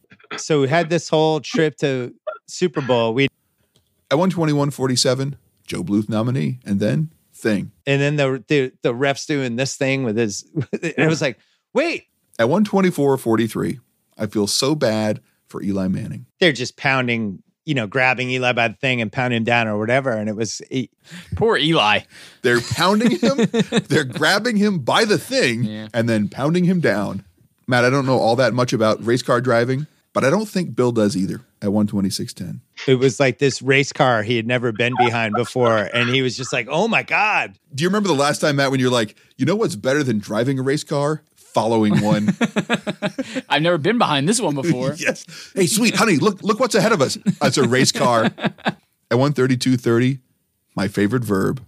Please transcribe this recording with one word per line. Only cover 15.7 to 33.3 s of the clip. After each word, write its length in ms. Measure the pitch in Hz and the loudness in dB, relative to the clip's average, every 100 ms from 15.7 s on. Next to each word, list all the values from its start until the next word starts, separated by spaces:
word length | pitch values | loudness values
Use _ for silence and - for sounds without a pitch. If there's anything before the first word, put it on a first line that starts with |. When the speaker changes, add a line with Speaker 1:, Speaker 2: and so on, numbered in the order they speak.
| 98 92 | -2 -2
Speaker 2:
Manning. 380 | 98 110 101 123 - | -2 -6 -10 -12 0
Speaker 1:
They're 100 | 180 | 0
just 240 | 120 123 - | 0 -6 -4
pounding, 680 | 139 135 123 117 107 90 _ _ | -2 0 0 -2 -4 -8 _ _
you 100 | - | -6
know, 120 | 139 107 | -4 -2
grabbing 420 | 135 127 123 127 | 0 2 0 -2
Eli 220 | 127 123 | -2 0
by 140 | 117 117 | 0 0
the 80 | |
thing 260 | 101 135 123 | -2 -4 -2
and 120 | 110 | -4
pounding 240 | - 127 117 | -2 -2 0
him 60 | |
down 240 | 113 120 113 | 0 0 0
or 100 | 104 | -2
whatever. 320 | 110 131 135 | 0 0 0
And 180 | 110 107 | -2 -4
it 60 | |
was, 260 | 104 113 - - | -4 -6 -8 -8
he 220 | 131 - _ - 175 - - | -6 -8 _ -20 -20 -10 -2
Speaker 3:
Poor 200 | 226 170 | 0 2
Eli. 440 | 151 160 104 104 - - - - | 2 2 4 2 -2 -18 -20 -2
Speaker 2:
They're 180 | 123 120 | 2 2
pounding 580 | 120 - 175 208 233 - | 0 0 2 4 2 2
him. 160 | 233 - | 0 2
Speaker 3:
<laughs> 520 | 226 226 - 240 - | 0 0 0 -2 0
Speaker 2:
They're 140 | - | 0
grabbing 540 | 139 127 156 196 233 208 | -2 0 2 2 0 0
him 240 | 208 185 | 0 0
by 240 | 127 147 | 0 2
the 120 | 220 180 | 2 0
thing 440 | - 262 156 113 | -2 0 0 0
Speaker 3:
Yeah. 260 | 113 107 107 | -4 -6 -8
Speaker 2:
and 140 | 120 117 | -2 0
then 200 | 110 101 | 0 0
pounding 360 | - 139 175 | -2 -2 2
him 160 | 175 185 | 2 2
down. 440 | 131 101 101 98 - _ _ _ - | 2 0 -2 -6 -12 _ _ _ -2
Matt, 160 | 123 | 2
I 60 | 123 | 2
don't 140 | 139 131 | 2 2
know 120 | 127 | 2
all 160 | 107 120 | 2 2
that 160 | 123 | 2
much 200 | 120 123 | 2 0
about 320 | 117 110 104 104 | 2 2 0 0
race 160 | 120 | 0
car 180 | - 123 | 2 0
driving, 460 | 123 117 120 131 151 _ _ | 2 2 2 -2 -6 _ _
but 120 | - | 0
I 60 | 120 | 2
don't 180 | 180 214 | 2 0
think 260 | 190 160 | -4 -4
Bill 160 | 120 123 | 0 0
does 260 | 117 104 92 | 2 2 0
either 260 | 92 - - _ | -4 -6 -12 _
at 100 | 104 | -2
one 140 | 104 104 | 0 0
twenty-six 480 | 101 95 - 120 | 0 -2 -4 -8
ten. 280 | - 90 123 - - - | -10 -12 -12 -16 -8 0
Speaker 1:
It 80 | 131 | 2
was 240 | 135 - | 2 2
like 180 | 135 | 0